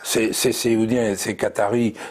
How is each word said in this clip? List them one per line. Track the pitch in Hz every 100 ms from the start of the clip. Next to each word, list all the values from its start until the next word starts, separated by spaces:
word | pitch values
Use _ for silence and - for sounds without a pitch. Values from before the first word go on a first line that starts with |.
c'est, | - 123 110
ces | - 131
Séoudiens | 110 120 113 113 123 110
et | 95
ces | 117 101
Qataris | 107 - 101 120 117 - -